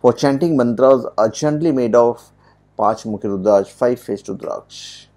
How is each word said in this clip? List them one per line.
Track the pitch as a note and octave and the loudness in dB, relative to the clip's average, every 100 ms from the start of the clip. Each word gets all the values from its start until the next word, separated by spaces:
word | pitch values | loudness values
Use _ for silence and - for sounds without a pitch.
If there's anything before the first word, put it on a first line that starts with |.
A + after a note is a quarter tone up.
for | B2+ | 4
chanting | A#2+ C#3+ C#3 E3+ D3 | 2 0 0 0 0
mantras | A#2+ A2+ C3 C3+ A2+ - | 0 2 4 4 2 -2
are | A2 | -2
generally | - D3+ D3+ E3 | 0 -4 -2 -2
made | C3 A#2+ A#2+ | 0 2 2
of | A#2+ A#2 - _ _ _ _ - | 2 0 -14 _ _ _ _ -4
Panch | G#2 A2 | -2 -2
Mukhi | A2+ G#2 | -8 -8
Rudraksh, | G#2+ G2+ G2+ G2+ G2 | -6 -2 2 2 0
five-faced | - B2 B2 - G2 - | -2 -2 -2 -6 -10 -8
Rudraksh. | F#2+ - - - - - - - | -12 -10 -12 -14 -20 -20 -20 -20